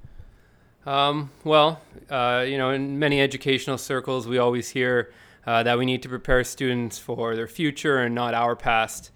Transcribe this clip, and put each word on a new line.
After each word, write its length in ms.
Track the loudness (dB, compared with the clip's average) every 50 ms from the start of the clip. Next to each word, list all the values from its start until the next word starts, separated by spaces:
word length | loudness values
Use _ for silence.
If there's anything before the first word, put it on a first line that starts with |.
| -20 -20 -20 -20 -20 -20 -20 -20 _ _ _ _ _ _ _ _ _
Um, 460 | -2 0 2 2 2 2 0 -4 -8 -12 -8 0
well, 340 | 4 6 6 6 6 2 -2 -8 -20 -20 -20 -12 -6
uh, 340 | -4 0 0 2 2 2 0
you 120 | 0 0 0
know, 140 | 0 0
in 280 | 0 0 -2 -4 -2 0
many 220 | 2 2 4 4
educational 560 | 4 2 0 -2 -2 0 0 0 0 -2 -4 -6
circles, 500 | -4 -4 -6 -4 -4 -4 -4 -4 -4 -2
we 100 | 0 2
always 300 | 2 2 2 0 -4 -6
hear, 420 | -4 -2 0 2 2 0 0 -2 -8 -20 -20 -20 -20 _ -4 0
uh, 160 | 0 2 2
that 140 | 2 2 2
we 80 | 0
need 180 | 0 -2 -2 -4
to 60 | -8
prepare 340 | -10 -10 -2 0 2 2 2
students 560 | 0 -4 -4 -2 -2 -2 -2 -2 -4 -8 -10
for 340 | -10 -8 -6 -4 -4 -2 -2
their 140 | -4 -6 -8
future 520 | -6 -4 -2 -2 -2 -2 0 0 2 2
and 140 | 2 0 0
not 200 | -2 -2 0 0
our 240 | 0 0 0 0 0
past. 540 | 0 2 2 2 2 0 -4 -10 -16 -20 -20